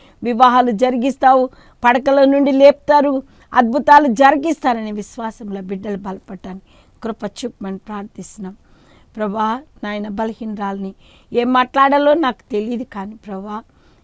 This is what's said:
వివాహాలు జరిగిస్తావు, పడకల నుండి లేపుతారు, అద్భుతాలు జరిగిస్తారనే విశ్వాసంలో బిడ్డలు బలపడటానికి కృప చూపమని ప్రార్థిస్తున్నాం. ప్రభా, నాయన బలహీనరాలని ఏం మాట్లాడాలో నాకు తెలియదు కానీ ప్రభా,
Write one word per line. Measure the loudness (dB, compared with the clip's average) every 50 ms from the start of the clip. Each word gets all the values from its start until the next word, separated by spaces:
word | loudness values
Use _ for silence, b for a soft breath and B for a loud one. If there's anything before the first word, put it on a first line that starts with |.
| b b b b -6
వివాహాలు | -4 2 4 4 4 6 4 2 2
జరిగిస్తావు, | 0 0 0 0 0 0 -2 -2 -2 2 4 4 4 4 2 -2 b b b b b b 0
పడకల | 0 0 2 2 2 2 4 4
నుండి | 4 4 4 2 2
లేపుతారు, | 4 6 6 6 6 4 0 2 2 4 4 2 0 -2 -6 b b b b b 0
అద్భుతాలు | 2 2 2 2 -2 4 6 6 6 6 4
జరిగిస్తారనే | 2 4 4 4 4 2 0 -2 -4 -2 -2 -2 -2 -2 -4 -8
విశ్వాసంలో | -8 -10 -10 -12 -12 -10 -10 -10 -10 -12 -12 -12 -10 -10
బిడ్డలు | -8 -8 -10 -10 -8 -8 -8 -8
బలపడటానికి | -8 -10 -12 -12 _ -16 -18 -16 -14 -16 -16 -16 _ b b b b b b _ -10
కృప | -10 -10 -8 -10
చూపమని | -12 -12 -10 -12 -12 -12 -10 -12 -12 -12 -12
ప్రార్థిస్తున్నాం. | _ -14 -14 -14 -14 -14 _ -18 -18 -18 -16 -16 -16 -16 -16 _ b b b b b b b b b b -10
ప్రభా, | -8 -6 -6 -4 -4 -4 -4 -4 -6 -10 _ _ -14 -12
నాయన | -10 -8 -8 -10 -10
బలహీనరాలని | -8 -6 -6 -6 -6 -10 -12 -12 -10 -8 -8 -8 -8 -8 -10 -12 -12 b b b b b b b -4
ఏం | -2 -2 0 0
మాట్లాడాలో | 0 0 0 0 2 2 4 4 2 4 4 2
నాకు | 2 2 -2 -4 _ _ -8
తెలియదు | -6 -6 -4 -4 -6 -8 -8
కానీ | -10 -12 -14 -12 -14 -14
ప్రభా, | -18 -16 -14 -14 -12 -12 -12 -12 -12 -14 _ b b b b b b